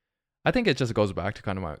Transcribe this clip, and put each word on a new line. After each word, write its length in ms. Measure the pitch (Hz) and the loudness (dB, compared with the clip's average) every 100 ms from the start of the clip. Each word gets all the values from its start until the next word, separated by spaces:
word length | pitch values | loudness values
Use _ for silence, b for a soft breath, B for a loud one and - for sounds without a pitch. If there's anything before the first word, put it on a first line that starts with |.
| _ _ _ _ | _ _ _ _
I 80 | - | 0
think 160 | 247 220 | 2 2
it 80 | 135 | 2
just 180 | 123 | 0
goes 180 | 113 104 | 2 0
back 220 | 85 90 | 0 -4
to 80 | - | -6
kinda 180 | - 95 | -6 -6
my, 160 | 87 76 | -6 -10